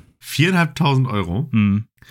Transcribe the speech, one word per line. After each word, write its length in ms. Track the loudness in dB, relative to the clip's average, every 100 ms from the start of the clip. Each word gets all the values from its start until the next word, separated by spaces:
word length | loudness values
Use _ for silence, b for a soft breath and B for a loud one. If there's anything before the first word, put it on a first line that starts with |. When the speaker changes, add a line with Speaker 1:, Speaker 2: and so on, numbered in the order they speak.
| -20 _
Speaker 1:
Viereinhalbtausend 880 | -8 -2 0 2 0 0 0 0 0
Euro? 400 | -2 -4 -4 -2
Speaker 2:
Hm. 360 | 2 2 0 -4 _ b